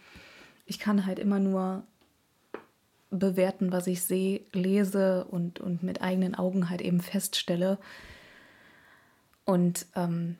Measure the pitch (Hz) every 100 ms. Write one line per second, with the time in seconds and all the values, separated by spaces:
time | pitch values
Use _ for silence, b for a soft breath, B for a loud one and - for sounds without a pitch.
0 | B B B B B B - - 208 202
1 | 185 190 202 202 196 190 185 190 - _
2 | _ _ _ _ _ - - _ _ _
3 | _ 185 196 185 185 190 185 185 180 175
4 | - 185 190 196 - 190 185 202 196 196
5 | 190 185 - 180 175 - 190 175 185 -
6 | 185 185 185 - 185 190 170 175 - 175
7 | - 202 - - - 175 185 196 B B
8 | B B B B B B B B B B
9 | B B B _ - 180 175 175 - -
10 | 175 170 170 170